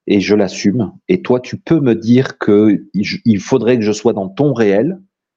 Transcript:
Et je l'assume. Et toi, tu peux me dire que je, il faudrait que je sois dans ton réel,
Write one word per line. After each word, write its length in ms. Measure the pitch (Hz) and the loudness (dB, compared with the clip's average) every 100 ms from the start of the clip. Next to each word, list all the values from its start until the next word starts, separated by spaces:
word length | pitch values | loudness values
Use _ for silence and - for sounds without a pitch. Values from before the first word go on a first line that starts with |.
| - | -2
Et 120 | 101 | 0
je 160 | 90 104 | 2 0
l'assume. 560 | 98 - 104 123 95 - - | 0 -2 -2 -2 -4 -8 -4
Et 120 | 185 | -2
toi, 200 | - 123 | 0 -2
tu 180 | - 117 | -2 -10
peux 220 | - 165 | -2 0
me 160 | 135 113 | 2 0
dire 420 | 113 120 131 - | 2 2 2 -4
que 480 | - 104 107 98 - | 2 4 4 2 -2
je, 220 | 92 101 92 | -6 -4 -4
il 160 | 120 104 | 0 0
faudrait 360 | - 131 110 123 | 0 -2 2 0
que 80 | |
je 60 | 107 | 0
sois 220 | 104 120 | -2 -2
dans 160 | 107 95 | -2 -6
ton 240 | - 147 | -2 -2
réel, 480 | 135 107 98 143 190 _ _ _ | 0 2 2 0 -4 _ _ _